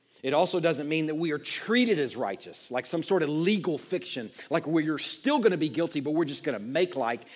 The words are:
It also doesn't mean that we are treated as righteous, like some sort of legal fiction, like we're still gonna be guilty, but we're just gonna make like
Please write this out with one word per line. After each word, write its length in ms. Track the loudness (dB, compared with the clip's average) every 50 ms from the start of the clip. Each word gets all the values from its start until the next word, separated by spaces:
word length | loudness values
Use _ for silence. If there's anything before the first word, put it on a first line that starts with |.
| _ _ _ _ -4
It 100 | 0 4
also 260 | 4 4 4 2 2
doesn't 300 | 2 2 0 0 -2 -2
mean 160 | 0 0 0
that 100 | 0 -2
we 160 | -2 -2 -2
are 60 | -2 -4
treated 600 | -4 -4 -6 -6 -2 2 4 4 6 4 4 2
as 160 | 2 -2 -2
righteous, 560 | -4 -4 -4 -4 -6 -10 -14 -14 -14 -10 -4
like 160 | -4 -4 -4 -2
some 160 | -4 -4 0
sort 180 | 2 2 2
of 80 | 2 2
legal 480 | 0 2 4 4 2 2 2 0 -2 -2
fiction, 540 | -4 -4 -4 -4 -4 -4 -8 -8 -8 -8 -12 -14 -8 -2
like 160 | -2 -2 0
we're 320 | 2 2 2 2 2 -2 -4
still 400 | -4 -6 -8 -4 0 2 2 4
gonna 180 | 4 4 2
be 140 | 2 -2 -2
guilty, 300 | 0 0 -2 -2 -2 -4
but 120 | -2 0
we're 140 | 2 0 0
just 180 | 0 -2 -6 -4
gonna 160 | -4 -4 -4
make 360 | -4 -2 0 0 0 0 0
like 260 | -2 -2 -2 -2 -4 -8 -14 -20